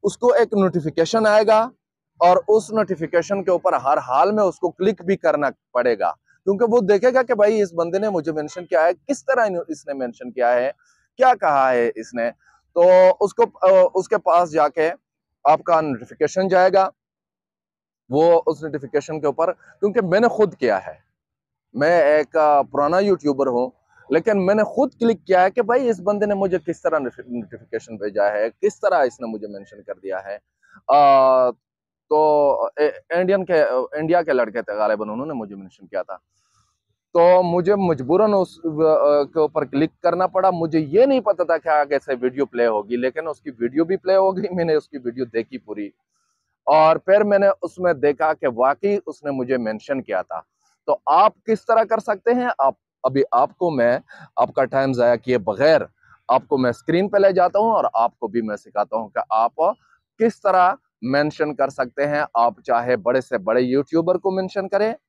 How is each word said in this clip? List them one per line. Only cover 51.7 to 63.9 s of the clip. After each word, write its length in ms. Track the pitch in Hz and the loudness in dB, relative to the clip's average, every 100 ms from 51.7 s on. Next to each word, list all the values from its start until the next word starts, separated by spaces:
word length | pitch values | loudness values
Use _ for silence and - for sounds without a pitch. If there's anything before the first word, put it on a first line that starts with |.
| 226 | 0
कर 160 | 220 220 | 0 -2
सकते 320 | 220 202 240 | -4 -4 -2
हैं? 200 | 247 247 - | -2 -2 -2
आप, 160 | 135 - _ _ | -2 -4 _ _
अभी 180 | 131 131 135 | -4 -2 0
आपको 360 | 120 143 _ 175 | 0 -2 _ -4
मैं 300 | 147 120 127 - - 156 - | 0 0 0 -6 -20 -16 -4
आपका 260 | 127 - | -4 -2
time 280 | 131 135 135 | -2 -2 -2
ज़ाया 240 | 123 120 120 | 0 0 0
किए 220 | 123 123 | 0 -2
बगैर 480 | 95 98 143 156 90 _ _ _ - | -2 0 2 2 0 _ _ _ -2
आपको 280 | 131 135 139 | -2 0 -2
मैं 140 | 127 | -2
screen 360 | 120 - 165 196 | -4 -2 -2 0
पे 100 | 202 | 2
ले 140 | 196 | 2
जाता 260 | 190 180 202 | 4 0 2
हूं 120 | 226 | 0
और 200 | 214 127 110 | 0 -2 0
आपको 320 | 120 _ 113 | -2 _ -6
भी 140 | 113 | -6
मैं 140 | 110 104 | -4 -8
सिखाता 400 | - 104 104 113 | -8 -6 -4 -6
हूं 120 | 107 | -6
कि 140 | 113 - | -8 -4
आप 420 | 110 117 - 165 240 _ _ _ _ | -2 -2 0 -2 -2 _ _ _ _
किस 160 | 226 - | -4 -2
तरह 380 | 202 185 180 - _ _ | -2 2 2 0 _ _
mention 480 | 117 139 151 147 151 | -4 -2 -2 -4 -6
कर 180 | 143 135 | -2 -4
सकते 320 | 117 127 - | -4 -8 -4
हैं। 220 | 143 147 147 117 | -4 -4 -4 0
आप 240 | 117 104 | 0 -2
चाहे 360 | 127 117 123 123 | -4 -2 0 -2
बड़े 240 | 95 131 | 0 -2
से 180 | 123 123 | -2 -6
बड़े 240 | 92 117 | -2 0
YouTuber 540 | 127 131 143 | 0 -2 -2